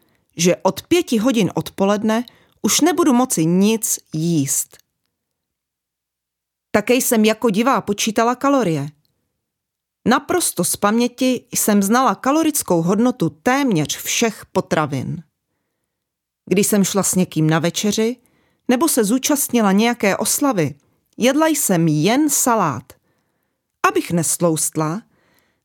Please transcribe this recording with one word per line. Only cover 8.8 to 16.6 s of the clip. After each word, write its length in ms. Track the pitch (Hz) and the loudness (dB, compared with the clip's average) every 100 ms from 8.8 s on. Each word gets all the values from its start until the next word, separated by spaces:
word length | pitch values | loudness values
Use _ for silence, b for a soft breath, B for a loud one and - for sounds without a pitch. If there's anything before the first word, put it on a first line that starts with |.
| 147 - _ _ _ _ _ _ _ _ _ _ - | -6 -12 _ _ _ _ _ _ _ _ _ _ -2
Naprosto 560 | 269 294 359 320 - | -2 0 -2 -2 -4
z 120 | 175 - | -4 -2
paměti 680 | 202 226 240 240 262 247 - | 0 0 -2 0 -2 -2 -6
jsem 280 | - - 202 | -4 0 2
znala 320 | 196 240 262 | 2 2 2
kalorickou 680 | 196 262 302 320 294 - 175 | 0 0 0 0 -2 0 0
hodnotu 480 | 165 202 247 247 165 | 2 0 0 0 -4
téměř 640 | - - 262 277 175 147 - | -2 -2 0 0 0 -2 -6
všech 500 | - - 226 208 - | -6 -2 -2 -4 -6
potravin. 760 | 190 - 170 151 139 117 156 - _ _ _ _ _ _ _ _ _ _ _ - | -4 -2 -2 -2 -6 -8 -10 -14 _ _ _ _ _ _ _ _ _ _ _ -2
Když 160 | 185 | 0